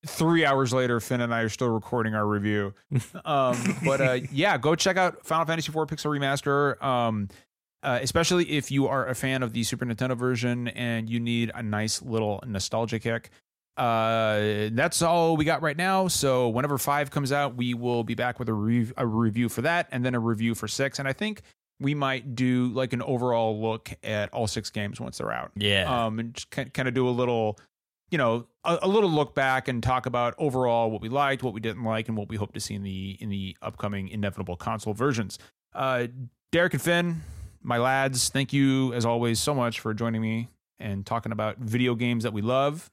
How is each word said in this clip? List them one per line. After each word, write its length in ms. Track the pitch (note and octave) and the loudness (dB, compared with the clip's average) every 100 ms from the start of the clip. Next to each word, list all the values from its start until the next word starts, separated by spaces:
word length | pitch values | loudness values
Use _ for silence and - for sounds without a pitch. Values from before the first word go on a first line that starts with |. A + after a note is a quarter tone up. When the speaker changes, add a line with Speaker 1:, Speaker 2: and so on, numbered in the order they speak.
| - | -12
Speaker 1:
three 380 | - D#3+ E3+ D3+ | 0 4 6 6
hours 280 | C3+ C3 | 4 4
later, 260 | B2+ B2+ A#2 | 2 2 0
Finn 220 | - B2+ | 0 -2
and 120 | A#2+ | 0
I 60 | A#2 | 0
are 100 | A2+ | 0
still 200 | - B2 | 0 0
recording 460 | A2+ A2 B2 A2 G#2+ | 0 -2 -2 0 0
our 120 | G#2 | 2
review. 460 | G#2 G#2 G#2 G2+ G2+ _ | 0 2 0 -2 -8 _
Speaker 2:
<laughs> 320 | B2+ - F3+ | -4 -4 -12
Speaker 1:
Um, 540 | - D3 C3 B2 A#2+ - D#3+ | -2 2 2 2 -2 0 0
but, 160 | C3+ | 2
uh, 180 | C3 B2+ C3+ | 2 0 -2
yeah, 280 | C#3 F#3+ D#3 | 0 2 2
go 180 | C#3 D#3+ | 2 2
check 220 | F#3+ F#3 | 2 4
out 280 | F3+ - - | 2 0 -2
Final 200 | D#3+ D#3+ | 0 0
Fantasy 260 | E3 D3 | -2 -2
four 160 | D#3 D#3 | -2 -2
Pixel 240 | D#3+ D3+ | -2 -2
Remaster, 720 | C#3+ C#3 C#3 - C#3 C#3+ B2+ | 0 0 0 2 2 2 0
um, 460 | C3+ B2 A#2 G#2+ G2 - _ _ _ _ | 0 2 2 0 -4 -8 _ _ _ _
uh, 160 | C#3 B2 | -2 0
especially 420 | B2+ E3 E3+ F3+ E3 | 2 2 4 2 2
if 200 | D3+ - | 0 0
you 180 | C#3 C3 | 0 2
are 180 | C3+ B2+ | 0 -2
a 80 | B2+ | -2
fan 260 | C3+ C3 | -2 0
of 120 | B2 | -2
the 100 | A#2 | -2
Super 220 | A2+ B2+ B2 | -2 -2 -4
Nintendo 320 | A2+ B2+ B2 | -2 -2 0
version 500 | B2+ B2 B2 A#2+ A#2+ | 0 0 0 -2 -4
and 420 | - A#2+ A#2 A2 | -4 -2 -2 -2
you 80 | A#2 | -2
need 320 | A#2 A#2 A#2 - | 0 0 -2 -4
a 80 | |
nice 380 | A2+ G#2 G#2+ - | -4 -2 -2 -4
little 420 | - A2+ G#2+ G2 C3 | -2 -2 0 -2 -4
nostalgia 540 | G2 - A2+ A2+ A2+ | -6 -2 -2 -2 -2
kick. 300 | A#2 A2+ - - _ _ _ - | -2 -4 -6 -20 _ _ _ -2
Uh, 920 | B2 A2+ A2+ A2+ A2 G#2+ G#2+ G#2 G#2+ | 0 2 2 2 2 2 2 0 0
that's 280 | A2+ E3 - | 2 0 2
all 360 | E3+ E3+ E3 D#3+ | 2 4 4 4
we 80 | D#3 | 2
got 160 | D#3 | 2
right 160 | D#3 D3 | 0 0
now. 320 | F#3 F#3+ F#3 | 0 2 2
So 400 | - C#3 B2+ A#2+ | 2 2 4 2
whenever 280 | A2+ C#3+ C#3 | 2 0 0
five 320 | - C#3+ C#3 | 2 0 0
comes 220 | D3+ C#3 | -2 0
out, 240 | C#3+ C#3+ B2 | 0 0 0
we 180 | B2 | -2
will 300 | A#2+ B2 A#2+ | 0 0 0
be 120 | A2+ A2+ | 0 -2
back 220 | A#2+ A#2+ | -2 -2
with 120 | A#2 | -2
a 40 | |
rev-, 380 | A2 G#2+ A#2+ A2+ - | 0 2 2 2 -2
a 100 | B2 | 0
review 400 | A2 A2+ G#2+ A#2+ | 2 2 2 0
for 140 | - | 0
that, 260 | C3 F3 E3+ | 0 0 -2
and 120 | C3 | -2
then 100 | B2 | 0
a 60 | B2 | 0
review 360 | A2+ A2 A#2 A2+ | 0 0 0 -2
for 120 | G#2+ | -4
six. 320 | - C#3 - | -2 -2 -2
And 80 | C#3 | -4
I 60 | |
think 280 | C3+ G#3+ G#3+ - _ _ _ | -2 -4 -6 -14 _ _ _
we 160 | C#3 D3 | -4 -2
might 400 | C3+ C3 C3 A#2 | -2 -2 -6 0
do, 320 | B2+ B2 B2 | 2 2 2
like, 180 | A#2 C3 | 0 -2
an 100 | B2+ | -2
overall 600 | A#2+ B2+ B2 A#2 A2+ G#2+ | -2 0 2 2 2 0
look 280 | A2 A2 - G#2+ | -2 -2 -8 -12
at 260 | G#2 G#2+ G#2 | -4 -2 -2
all 140 | - A2 | -2 -2
six 220 | - G#2 | -2 -6
games 300 | - G2+ - | -6 -6 -6
once 200 | A#2+ - | -10 -6
they're 120 | A1 | -6
out. 200 | A#1 - - | -4 -6 -2
Speaker 2:
Yeah. 500 | G2+ G2 F#2 B2 A2+ | 2 4 4 2 0
Speaker 1:
Um, 140 | A2 | -2
and 140 | A#2 | -6
just 180 | - - | -8 -10
ki-, 140 | - C3 | -8 -6
kinda 180 | - B2+ | -2 0
do 160 | B2+ B2+ | 2 2
a 40 | |
little, 460 | A#2+ B2 A#2+ G#2+ G#2 _ _ _ _ _ | 2 2 2 0 -4 _ _ _ _ _
you 60 | E3 | 2
know, 300 | B2 A#2 A#2 _ - | 2 2 -4 _ -2
a, 140 | E3+ | 2
a 60 | F#3+ | 4
little 200 | G#3 G3+ | 4 4
look 240 | D3+ C#3+ | 4 2
back 360 | - C3+ C3 B2+ | 2 2 2 0
and 120 | B2 | -2
talk 240 | A2+ B2+ B2 | 0 0 0
about 300 | A#2+ A#2+ - | 0 0 0
overall 540 | D#3 B2+ B2+ A#2 A2+ | -2 2 2 4 2
what 100 | G#2+ | -2
we 60 | A2 | -4
liked, 360 | C3 C#3+ C3+ | 0 2 0
what 100 | B2+ | -2
we 80 | G#2+ | -4
didn't 240 | A2+ G2+ A2+ | -6 -4 -2
like, 240 | A2 A2 | -2 -2
and 80 | A2 | -6
what 100 | G2+ | -4
we 80 | A2 | -6
hope 160 | G#2 - | -6 -6
to 40 | |
see 160 | - G#2 | -8 -6
in 80 | |
the, 340 | G2 F#2+ F#2+ F#2+ | -6 -6 -8 -8
in 80 | G#2+ | -6
the 260 | G2 F#2+ - | -6 -6 -8
upcoming 480 | G#2+ - G#2 G2+ F#2+ | -12 -6 -6 -6 -8
inevitable 480 | G#2+ G2+ - F2+ F2 | -4 -4 -4 -8 -6
console 360 | - A2 A2 | -6 -6 -6
versions. 460 | G2+ C3 A#2 F#2+ - - _ _ | -2 0 0 -4 -10 -20 _ _
Uh, 340 | - C3 B2+ A#2+ B2+ B2 _ _ | -6 -2 -2 -4 -8 -14 _ _
Derek 220 | E3 F3 | 2 2
and 80 | D3+ | 2
Finn, 400 | D#3+ E3+ F3 E3 D#3 - - - | 2 2 2 -2 -8 -14 -16 -12
my 160 | A#2+ A#2+ | -2 2
lads, 500 | B2 C3+ C3+ B2+ - | 2 2 2 0 0
thank 220 | C#3 C#3 | 0 0
you 420 | C#3 C#3 C3+ C3 | 4 4 4 2
as 120 | A#2+ A#2 | 2 2
always 340 | A#2 A#2+ A2+ | 2 2 2
so 140 | - C#3+ | 0 2
much 240 | A#2+ A2 | 0 -2
for 140 | A2+ | -6
joining 280 | G#2+ A#2 A2+ | -2 -2 -2
me 280 | A2 A2+ A#2+ _ _ _ | -2 -2 -6 _ _ _
and 260 | A2 G2 G2 | -6 -6 -4
talking 260 | A#2 A2 | -4 -4
about 280 | A2 G#2+ - | -4 -4 -4
video 360 | A#2 A#2+ B2 A#2 | -2 2 2 2
games 280 | A#2+ A#2 | 0 0
that 100 | A2+ | -2
we 80 | G#2+ | -2
love. 480 | G#2+ C3 C#3 D3+ - | 0 2 2 -2 -14